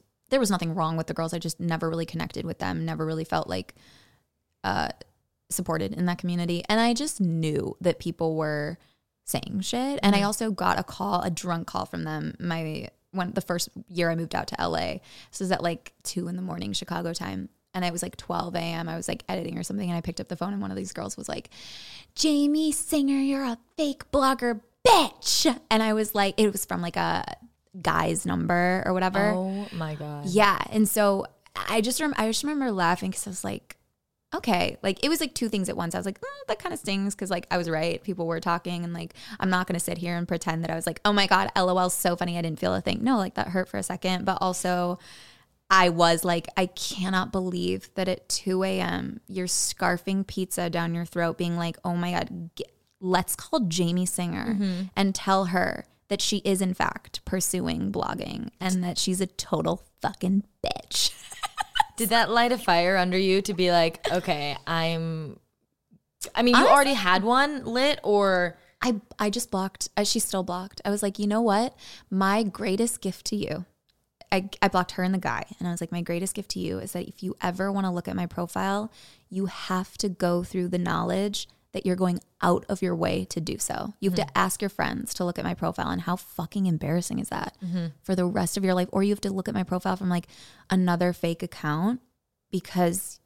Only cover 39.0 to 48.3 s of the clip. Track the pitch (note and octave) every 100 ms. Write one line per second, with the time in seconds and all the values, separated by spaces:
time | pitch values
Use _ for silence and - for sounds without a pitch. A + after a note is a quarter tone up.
39 | E3+ - - G#3+ F#3 F3+ F#3+ F3 - E3+
40 | F3 E3+ F3 E3+ - D#3+ E3 E3 E3 D#3+
41 | G#3 G#3 F#3+ F#3+ G3 - F#3 F#3 F3+ -
42 | F3+ F3 F3 E3+ E3 D3+ F3+ F#3 G#3 -
43 | A#3 A#3+ F#3+ - G#3+ F#3 F#3 G3+ F#3+ F#3
44 | F#3 F#3 G3 F#3 F#3 F3+ F3+ F3+ F3 F3+
45 | - - - - _ _ - F#3+ F3+ E3
46 | E3+ E3+ F#3 E3+ - - F#3 - - -
47 | F#3 F#3 - F#3+ F#3 F3+ F3+ F#3+ - -
48 | F#3 F#3 -